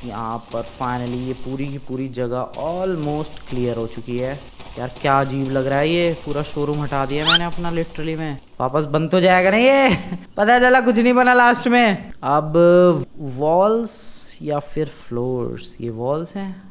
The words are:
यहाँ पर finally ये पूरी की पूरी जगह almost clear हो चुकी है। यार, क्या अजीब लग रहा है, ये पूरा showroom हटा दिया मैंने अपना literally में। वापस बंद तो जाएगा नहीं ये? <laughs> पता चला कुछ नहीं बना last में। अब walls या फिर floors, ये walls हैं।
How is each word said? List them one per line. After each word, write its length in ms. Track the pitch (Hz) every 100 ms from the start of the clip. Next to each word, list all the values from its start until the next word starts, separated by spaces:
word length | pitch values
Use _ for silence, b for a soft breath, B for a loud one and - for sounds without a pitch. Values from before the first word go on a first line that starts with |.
यहाँ 340 | 123 104 113 113
पर 240 | - 117
finally 640 | 113 - 127 123 123 123 127
ये 60 |
पूरी 340 | 127 131 131 139
की 120 | 139
पूरी 300 | - 127 135
जगह 400 | 123 123 127 - -
almost 880 | 151 180 190 175 147 151 151 - -
clear 280 | 123 123 117
हो 100 | 113
चुकी 320 | - 117 120
है। 200 | 127 139 - - - -
यार, 120 | 123 -
क्या 180 | 147 139
अजीब 300 | 135 135 131
लग 160 | 135 131
रहा 120 | 135
है, 120 | 156
ये 260 | 170 170 160
पूरा 180 | - 143
showroom 400 | 151 - 147 147
हटा 240 | 147 139 135
दिया 180 | 143
मैंने 200 | 156 -
अपना 280 | 175 165 175
literally 440 | 170 165 - 156 160
में। 200 | 160 135 - -
वापस 240 | 127 147
बंद 260 | 151 151 160
तो 100 | 185
जाएगा 300 | 185 185 185
नहीं 140 | 208
ये? 320 | 254 269 269 180 - 180
<laughs> 200 | - -
पता 220 | 208 247
चला 220 | 247 254
कुछ 180 | 233 220
नहीं 140 | 240
बना 220 | 247 247
last 340 | 247 240 240 240
में। 420 | 240 233 190 - -
अब 300 | 135 147 156 165 170 180 180 151 131 -
walls 1200 | 143 127 151 170 202 226 226 - - - - -
या 160 | 151 147
फिर 280 | - 151 147
floors, 920 | - - 120 123 127 120 117 - -
ये 100 | 117
walls 460 | 110 123 151 170 196
हैं। 260 | 196 190 -